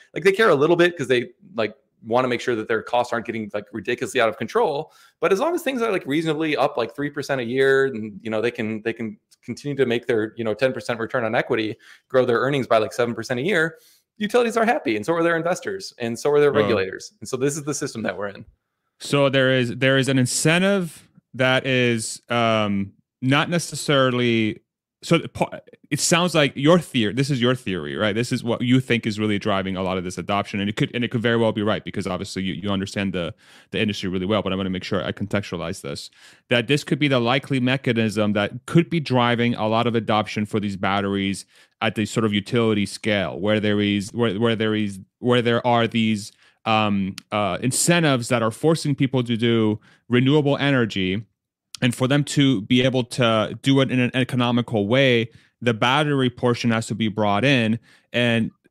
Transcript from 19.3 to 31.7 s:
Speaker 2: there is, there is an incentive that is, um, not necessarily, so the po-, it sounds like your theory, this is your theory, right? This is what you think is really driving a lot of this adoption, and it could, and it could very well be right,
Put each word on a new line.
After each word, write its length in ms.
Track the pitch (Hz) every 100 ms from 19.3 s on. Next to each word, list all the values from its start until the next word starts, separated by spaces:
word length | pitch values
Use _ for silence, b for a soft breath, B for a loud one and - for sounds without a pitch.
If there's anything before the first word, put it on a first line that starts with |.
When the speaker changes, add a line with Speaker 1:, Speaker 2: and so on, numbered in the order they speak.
Speaker 2:
there 220 | 135 131
is, 220 | 131 120 120
there 200 | 131 135
is 120 | 127
an 100 | 131
incentive 880 | 123 - 156 170 190 202 170 - - _ _
that 320 | 113 131 131 135
is, 540 | 127 123 117 107 - -
um, 640 | 120 113 110 104 101 101 - _ _
not 260 | 131 143 156
necessarily, 1120 | 170 - 151 - 139 131 123 120 113 110 - _ _ _ _
so 140 | - 165
the 120 | -
po-, 200 | - - - - - _
it 100 | 139
sounds 340 | - 170 180
like 180 | 160 143
your 240 | - 143 180
theory, 360 | - 120 104
this 160 | 113 139
is 100 | 135
your 140 | 120
theory, 420 | 127 101 90 73 71
right? 180 | 107
This 180 | 107 123
is 120 | 123
what 160 | 117 110
you 200 | 123 131
think 260 | - 117 113
is 120 | 104
really 200 | 107 101
driving 380 | 107 98 95 92
a 60 |
lot 140 | 95 92
of 80 |
this 140 | 90 90
adoption, 420 | 87 101 101 101
and 80 | 101
it 80 | -
could, 140 | 139
and 80 | 120
it 80 | 117
could 120 | 120
very 160 | 117 117
well 140 | 110
be 100 | 107
right, 200 | 104